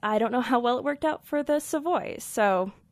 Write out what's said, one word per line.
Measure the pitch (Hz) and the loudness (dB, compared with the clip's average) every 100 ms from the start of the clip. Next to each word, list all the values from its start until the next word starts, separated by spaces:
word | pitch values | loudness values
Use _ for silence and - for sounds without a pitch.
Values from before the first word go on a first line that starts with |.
I | 214 214 | -2 0
don't | 220 | 2
know | 247 | 0
how | 247 254 | 2 2
well | 240 247 | 2 0
it | |
worked | 285 285 311 | -2 -2 -2
out | 302 - | -2 -4
for | 294 | -2
the | 294 294 | 0 0
Savoy, | - 320 311 330 - - | 0 -4 0 -2 -2 -8
so | - - 208 190 190 - _ | -8 0 2 2 0 -8 _